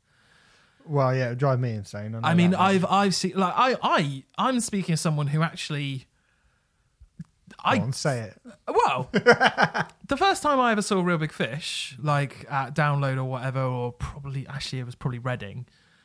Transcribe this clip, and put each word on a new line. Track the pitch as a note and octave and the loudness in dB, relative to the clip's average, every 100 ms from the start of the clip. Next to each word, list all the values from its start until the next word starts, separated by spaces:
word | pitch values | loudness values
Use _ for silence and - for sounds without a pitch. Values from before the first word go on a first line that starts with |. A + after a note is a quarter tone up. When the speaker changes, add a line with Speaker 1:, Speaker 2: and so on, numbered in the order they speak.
| _ _ _ _ _ _ _ _ - | _ _ _ _ _ _ _ _ -2
Speaker 1:
Well, | C#3+ C3 | 2 2
yeah, | C3 B2 | 2 -2
it | |
would | B2 | 0
drive | C#3 B2+ | 2 2
me | B2 | 0
insane. | A2 G2+ G#2 G#2+ | -4 -8 -10 -8
I | A2+ | -2
know | C3+ | 2
Speaker 2:
I | |
mean, | E3 F3 | 4 4
Speaker 1:
that | F#3 | 4
much. | F#3+ | 4
Speaker 2:
I've, | F#3+ | 2
I've | F3+ F#3+ G3+ | 2 2 2
seen, | F3 F#3 F#3 | 0 -2 0
like, | F#3 F#3+ | 0 2
I, | B3+ A#3 | 2 2
I, | B3+ D#4 C#3+ C3+ - - | 2 2 0 -4 -10 -2
I'm | A3+ B3+ | 0 0
speaking | - G3+ F3+ | 0 -2 0
as | D#3+ | 0
someone | E3+ D3+ C#3 | 0 0 0
who | D#3 | 0
actually, | E3 F3+ - D3 C#3 C3 - _ _ _ _ _ _ _ _ _ - - - _ _ - | 0 -2 -8 -6 -6 -8 -12 _ _ _ _ _ _ _ _ _ -20 -20 -20 _ _ -6
I | F#3 C4 | 0 0
Speaker 1:
Go | |
on, | A2+ | 0
say | - D#3 B2 | -2 -2 -2
it. | G#2+ - - - - | -6 -14 -20 -14 0
Speaker 2:
Well, | F4+ A#4 - - | 2 4 2 -2
Speaker 1:
<laughs> | |
Speaker 2:
the | - B3 - C4 - - A3+ - - - C#4 | 2 6 6 4 4 0 0 -6 -10 -6 2
first | G4 F#4 | 2 2
time | D4 C#4 | 2 4
I | A#3+ | 4
ever | G#3+ | 2
saw | G3 G3 | 0 0
Real | F3+ E3+ | 2 0
Big | D#3 | 0
Fish, | - B2 C3+ - - - B2+ | -2 -4 -4 -8 -8 -10 -6
like, | D3+ C#3+ C#3 - - | 0 0 0 -6 -6
at | C#3 C3+ | -4 -2
Download | D3 D3 C#3+ C#3 C3 | 0 2 2 0 -2
or | |
whatever, | C3 C3 C3 C3 | -4 -4 -4 -2
or | C3 B2+ B2 | -2 -2 -4
probably, | - - - C#3 C3+ - | -6 -10 -10 -10 -8 -8
actually, | C#3 - C3 | -10 -8 -8
it | B2 | -10
was | |
probably | A#2+ C3+ A#2+ | -6 -4 -4
Reading. | B2+ B2 G2 G2+ A#2+ _ _ _ | -4 -4 -6 -12 -14 _ _ _